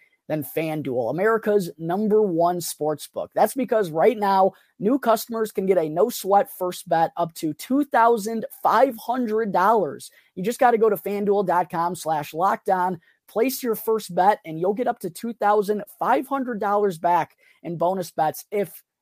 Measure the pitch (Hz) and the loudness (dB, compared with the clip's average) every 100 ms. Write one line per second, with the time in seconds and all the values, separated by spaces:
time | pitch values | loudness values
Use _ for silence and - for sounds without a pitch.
0 | _ _ - 156 147 - 160 156 139 123 | _ _ -6 -6 -4 -4 -4 -4 -4 -2
1 | 113 151 208 226 214 208 170 - 165 185 | -2 0 0 0 2 0 0 -6 -4 -2
2 | 214 214 208 165 170 180 160 - 151 156 | 2 2 2 2 0 0 -6 -4 -4 -4
3 | - - 80 147 214 269 240 226 185 156 | -6 -10 -6 0 0 0 -2 0 0 2
4 | 196 247 202 190 190 - _ _ 190 269 | 2 2 2 4 4 0 _ _ 0 0
5 | 240 220 - 226 214 - 190 185 160 160 | 2 0 0 -4 -4 -2 0 2 0 0
6 | 226 - 190 202 - - 180 175 - 165 | 0 0 2 2 2 -4 -6 -6 -2 0
7 | 165 - 170 - 160 147 - 269 294 247 | 0 0 -6 -4 -8 -8 -2 -2 0 4
8 | 226 233 196 226 - - - 208 269 226 | 4 4 -2 -6 -8 -2 2 4 2 0
9 | - 254 240 220 220 180 190 226 156 135 | -6 -4 -2 -2 0 2 4 4 0 -6
10 | - - _ - 185 240 247 226 220 190 | -16 -20 _ -8 -6 2 4 4 2 2
11 | 196 202 208 202 185 185 175 170 170 180 | -4 -4 0 0 2 0 0 -2 -4 -4
12 | 156 156 151 156 190 220 - 185 180 170 | -4 -4 -4 -2 0 0 0 0 0 -4
13 | _ _ _ 208 254 254 247 208 - 220 | _ _ _ -2 0 0 -4 -4 -2 -2
14 | - 175 190 214 165 160 180 208 247 240 | -2 2 2 2 -4 -4 -2 0 -2 -4
15 | 185 - 233 226 208 214 196 214 - - | -8 -8 -10 -2 2 2 2 -4 -6 -6
16 | 180 269 262 269 254 220 208 208 208 165 | 0 0 -2 -6 -4 -4 -2 0 0 -2
17 | 175 175 147 _ _ _ - 170 170 190 | 0 0 0 _ _ _ -10 -2 -2 -2
18 | 170 - 156 - - 208 185 - _ _ | -6 -2 -2 -4 -6 -4 -4 -8 _ _